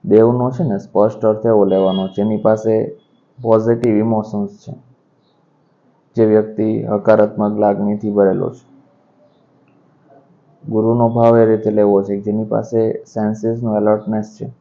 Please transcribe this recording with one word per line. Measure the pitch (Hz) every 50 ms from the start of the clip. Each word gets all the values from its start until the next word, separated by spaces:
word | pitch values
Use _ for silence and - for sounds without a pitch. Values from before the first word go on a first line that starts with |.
| -
દેવનો | - 101 107 113 117 123 123 123 127
છે | 127 - 170
ને | 127 101 98
સ્પષ્ટ | - - - 98 104 107 - - -
અર્થ | 110 107 107 110
એવો | 117 113 104 101 95
લેવાનો | 95 95 95 95 92 95 95 95 -
જેની | - 101 110 107 104 -
પાસે | 110 110 110 - 110 110 110 113 - - - _ _ _ _ _ _ _ -
પોઝિટિવ | 120 113 113 110 110 117 117 117 120 120 107 104 110
ઇમોશન્સ | 117 113 107 107 - - 104 101 - - -
છે, | _ - 135 - _ _ _ _ _ _ _ _ _ _ _ _ _ _ _ _ _ _ _ _ _ _ _ _ _ _ _
જે | 117 113
વ્યક્તિ | 110 107 107 107 - - - 110 110 110 110 110 113
હકારાત્મક | 107 101 - 113 110 107 104 104 - - 104 104 107 104
લાગણીથી | 107 101 101 101 101 104 104 104 113 107 101
ભરેલો | 101 98 95 95 95 92 - -
છે. | - _ _ _ _ _ _ _ _ _ _ _ _ _ _ _ _ _ _ _ _ _ _ _ _ _ _ _ _ _ _ - - _ _ _ _ _ _ _ _ -
ગુરુનો | - 110 110 110 113 117 120 117 113 117
ભાવ | 120 117 117 117 117
એ | 113 110
રીતે | 110 104 107 110
લેવો | 104 104 104 101 101 98 98
છે | 101 101
કે | 98 101
જેની | 107 104 110 110 104
પાસે | 110 110 110 - 117 113 110 110 110 - - -
સેન્સીસનું | - 113 107 107 107 107 110 113 113 117 120 113 107 104
એલર્ટનેસ | 104 107 107 107 - 101 110 107 107 - -
છે | - - 143 - _